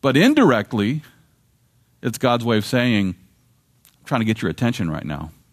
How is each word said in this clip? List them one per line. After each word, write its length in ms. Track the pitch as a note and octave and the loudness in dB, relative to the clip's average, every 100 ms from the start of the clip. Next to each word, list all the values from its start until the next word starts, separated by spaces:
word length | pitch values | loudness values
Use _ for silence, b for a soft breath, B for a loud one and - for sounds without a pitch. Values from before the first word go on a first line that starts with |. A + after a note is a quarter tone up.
but 160 | C#3 C3 | 2 4
indirectly, 840 | G#3+ D4+ A#3 A#2 G2+ A2 G2+ D3+ - b b _ _ _ _ _ _ _ | 4 6 4 4 0 -2 -2 -2 -8 b b _ _ _ _ _ _ _
it's 160 | B2 A2 | -8 -2
God's 260 | C3 A#2+ | 0 0
way 120 | A#2 A2 | 0 -2
of 80 | |
saying, 500 | G2+ B2+ B2 A2 G2 F2 _ _ _ _ _ _ _ _ | 0 -2 0 0 -2 -6 _ _ _ _ _ _ _ _
"I'm 60 | - | -6
trying 160 | C3+ | -4
to 40 | A2 | -2
get 160 | A2 | -2
your 80 | - | -4
attention 400 | D#2+ A#2+ B2+ E2 | -2 -4 -2 -6
right 160 | - - | -6 -8
now. 240 | D2+ D#2+ - _ | -10 -10 -16 _